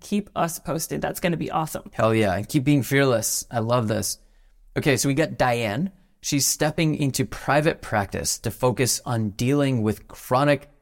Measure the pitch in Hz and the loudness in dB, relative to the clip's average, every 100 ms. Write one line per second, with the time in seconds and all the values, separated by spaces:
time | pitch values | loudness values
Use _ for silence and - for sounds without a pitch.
0 | - 202 202 - 170 160 - 151 156 151 | -4 -4 -2 -2 -2 -4 -6 -6 -4 -4
1 | 147 - 185 165 - 165 156 - - - | -4 -2 -2 -2 -2 -4 -4 -6 -10 0
2 | 113 113 104 90 107 151 135 147 113 135 | 2 4 2 0 0 0 4 2 4 2
3 | 139 117 107 - - 120 113 123 110 107 | 4 2 0 -4 -4 -4 0 2 2 -2
4 | - - _ _ _ _ - - - 127 | -4 -8 _ _ _ _ -10 -2 0 2
5 | 143 135 160 110 127 120 113 104 190 - | 2 0 -2 0 0 0 -2 -2 -4 -6
6 | _ _ - 143 - - 151 147 160 151 | _ _ -4 0 0 0 -2 0 0 0
7 | 143 - 127 - - 139 151 151 - 107 | 0 -2 -4 -4 0 2 2 -2 -2 -2
8 | 98 101 - - - - 127 120 127 - | -2 -4 -4 -4 -6 -2 0 2 0 -2
9 | - 120 107 98 123 143 139 127 110 107 | -4 -2 -2 -2 0 2 2 2 0 -2
10 | - - - 127 143 139 - _ | -6 -16 -2 2 4 2 -2 _